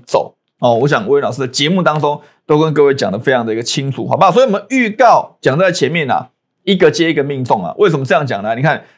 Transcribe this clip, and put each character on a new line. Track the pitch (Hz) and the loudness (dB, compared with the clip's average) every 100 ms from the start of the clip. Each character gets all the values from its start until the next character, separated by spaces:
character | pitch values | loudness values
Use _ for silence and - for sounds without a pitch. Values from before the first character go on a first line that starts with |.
| - | -2
走 | - - _ _ - | -2 -2 _ _ -4
哦。 | 123 113 | 0 2
我 | 143 | 0
想 | 135 104 | 0 0
威 | 143 | -2
老 | 117 | -2
师 | 120 | -6
的 | 127 | -6
节 | - 147 | -2 0
目 | 185 | 0
当 | 160 151 | 0 0
中 | 147 147 - _ | -2 -4 -12 _
都 | - 151 | -2 0
跟 | 160 | 2
各 | 147 | 2
位 | 143 | 2
讲 | 131 101 | 2 -2
得 | 101 | -2
非 | 135 | 0
常 | 127 113 | 0 -2
的 | |
一 | 110 | -6
个 | |
清 | 120 - 139 | -4 -6 -6
楚， | 131 104 | -6 -4
好 | |
不 | 127 | 2
好？ | 185 | 4
所 | 196 | 4
以 | |
我 | 254 | 2
们 | 196 - | 0 -2
预 | 262 226 | -2 -2
告 | 208 240 165 - _ | 2 4 4 0 _
讲 | 139 143 | -2 2
在 | 190 | 0
前 | 175 131 | 0 -2
面 | 165 135 | -2 -2
啊， | 90 - _ _ _ | -4 -4 _ _ _
一 | - 190 | -2 2
个 | 160 | 2
接 | - 160 | 2 0
一 | |
个 | 147 | 0
命 | 139 135 | -2 -4
中 | 127 120 | -2 -2
啊。 | 87 - | -2 0
为 | 202 | 0
什 | 151 | 0
么 | |
这 | 131 | 0
样 | 175 135 | -2 0
讲 | 101 | -6
呢？ | 107 | -4
你 | 117 | -2
看 | 156 131 - | 0 -2 -8